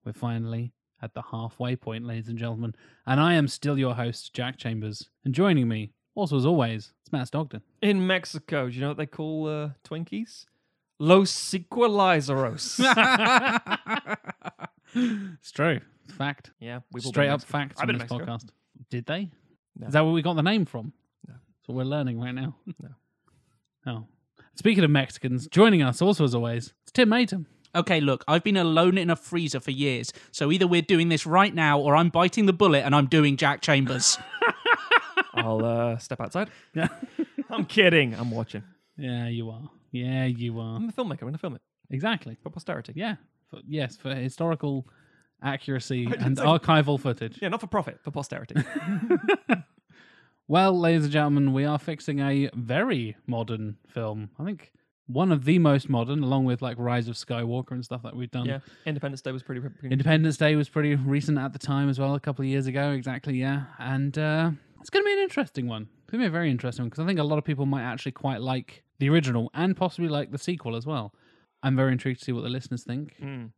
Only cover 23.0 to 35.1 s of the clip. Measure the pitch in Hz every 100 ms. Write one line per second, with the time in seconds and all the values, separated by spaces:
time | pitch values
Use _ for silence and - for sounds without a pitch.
23 | _ _ _ _ _ _ _ _ 131 113
24 | 110 _ _ _ _ - 214 196 160 147
25 | 135 - 127 127 151 175 220 185 131 123
26 | 185 202 143 120 120 117 113 _ - -
27 | 233 233 240 190 151 _ _ 170 170 165
28 | 143 131 - 165 214 196 170 160 180 190
29 | 170 160 - 175 156 135 - 135 143 123
30 | 135 - - - 147 175 185 175 170 175
31 | 170 160 165 175 202 165 156 143 143 147
32 | 170 220 160 - 202 175 196 143 131 143
33 | 135 160 147 135 147 143 - 139 131 131
34 | - - - - 466 - 480 466 - 440
35 | -